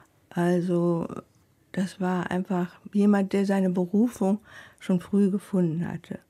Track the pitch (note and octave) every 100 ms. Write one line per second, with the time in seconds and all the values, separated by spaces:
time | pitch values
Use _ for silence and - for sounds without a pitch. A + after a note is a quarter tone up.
0 | _ _ _ F3 F3 F3+ F3+ F3 F3 E3+
1 | - - - _ _ _ _ - F#3+ -
2 | F#3 F3+ - F3+ F#3+ F3+ F3+ - - G#3
3 | G#3 G3+ F#3+ G3 G3 G3 F#3 F3+ F3+ G#3
4 | A#3+ - F#3+ G#3 - - - - - F#3
5 | - G3+ G3 G3 - F#3 F3 D#3+ - E3+
6 | - -